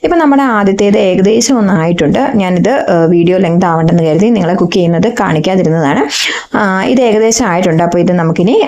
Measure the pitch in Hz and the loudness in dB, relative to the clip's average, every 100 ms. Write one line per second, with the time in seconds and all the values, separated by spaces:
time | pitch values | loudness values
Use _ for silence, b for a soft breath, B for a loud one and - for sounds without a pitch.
0 | - 339 302 277 269 214 196 202 202 214 | -2 0 2 2 0 0 0 0 0 2
1 | 196 180 190 226 233 254 196 185 165 180 | 0 2 2 2 0 0 2 0 0 0
2 | - - 277 214 185 180 185 269 - 170 | 0 0 0 -2 0 0 0 0 0 0
3 | 165 170 170 185 175 170 180 165 160 175 | 2 2 2 2 0 0 0 0 0 0
4 | 160 156 220 220 175 185 170 190 170 170 | 0 0 2 0 0 -2 0 0 0 0
5 | 220 240 196 156 175 185 156 165 143 160 | -2 -2 -2 -2 0 0 0 0 0 -2
6 | 427 B B B B - 202 190 233 262 | -4 B B B B -4 -2 -2 0 0
7 | 240 214 220 226 226 170 185 160 170 175 | 2 2 0 0 -2 0 0 0 0 0
8 | 175 180 165 165 185 440 | 0 0 -2 0 0 0